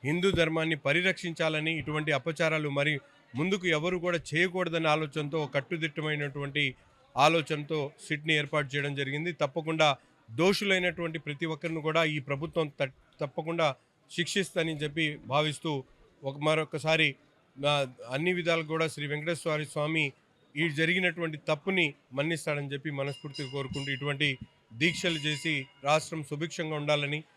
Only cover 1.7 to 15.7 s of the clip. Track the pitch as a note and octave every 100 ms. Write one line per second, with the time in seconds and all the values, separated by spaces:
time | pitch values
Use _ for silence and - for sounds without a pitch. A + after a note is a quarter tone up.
1.7 | D#3+ D3 D3+ D#3 C#3+ E3 D#3 D#3+ D#3 D3
2.7 | C#3+ C#3+ D3 - - _ A#2 E3+ G3 F3
3.7 | D#3 E3+ F3+ F3 E3+ - D3+ F3+ F3+ F3
4.7 | E3 D#3+ D3+ D#3 D#3 D3 D#3+ C#3+ C#3+ C3+
5.7 | E3+ D#3+ D3 D3+ D3+ D3 C#3 C#3+ C#3+ C#3
6.7 | B2+ - _ _ A#2+ D3 E3 D3+ D3+ D3
7.7 | D#3+ C#3+ - - D3+ D#3 D3+ C#3+ D#3 C#3+
8.7 | C#3+ C#3+ C#3+ C3+ C#3+ E3+ E3+ D3 E3+ D#3
9.7 | D#3+ D#3 C3+ _ _ - A2+ F3 G3+ G3+
10.7 | F#3+ F3+ D#3+ E3+ D#3+ D3 C#3+ E3 D#3 E3+
11.7 | E3 D3+ D#3+ D#3+ D3+ C3 C#3 D#3+ E3 D#3
12.7 | - C3+ - _ _ C#3+ - D#3 E3+ D#3
13.7 | C3 _ _ _ - F3 G#3 F#3 E3 E3
14.7 | D3+ D3 D3 D#3 D3 A2 C#3 D#3 C#3+ E3